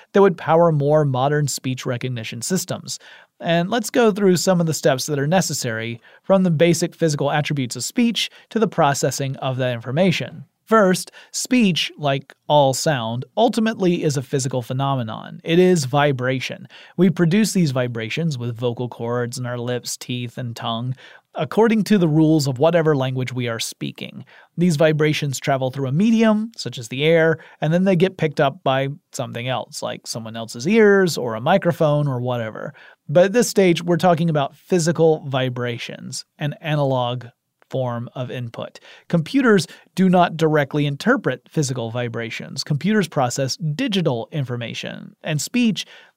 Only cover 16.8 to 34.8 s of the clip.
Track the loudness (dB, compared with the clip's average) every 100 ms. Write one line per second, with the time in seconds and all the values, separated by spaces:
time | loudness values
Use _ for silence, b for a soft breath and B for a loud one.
16.8 | B B 2 4 2 4 2 2 0 0
17.8 | -2 -4 -6 -4 -4 -4 -6 -4 -4 -4
18.8 | -6 -6 -4 -2 -4 -6 -8 -6 -4 -6
19.8 | -6 -12 -8 -8 -8 -8 -10 -8 -6 -4
20.8 | -6 -8 B B B -8 -4 2 4 2
21.8 | 2 2 4 4 4 4 2 2 2 4
22.8 | 2 2 0 -4 -4 -4 -6 -6 -8 -8
23.8 | -10 -10 -14 -16 -20 b b 0 2 4
24.8 | 4 4 0 0 -4 -4 -2 -2 -2 -4
25.8 | -4 0 2 4 4 2 -2 -10 -12 -12
26.8 | -10 -2 2 4 4 0 B B 0 2
27.8 | 2 4 2 0 -4 0 -2 0 -2 0
28.8 | -2 -6 _ -10 -10 -8 -6 -6 -6 -10
29.8 | -10 -10 -10 -12 -10 -12 -12 -6 0 4
30.8 | 6 6 4 0 -4 -4 0 2 2 0
31.8 | 2 2 0 -2 -4 -4 -6 -8 -12 -14
32.8 | B B 0 4 4 4 2 4 4 4
33.8 | 0 2 2 2 2 0 -2 _ -2 0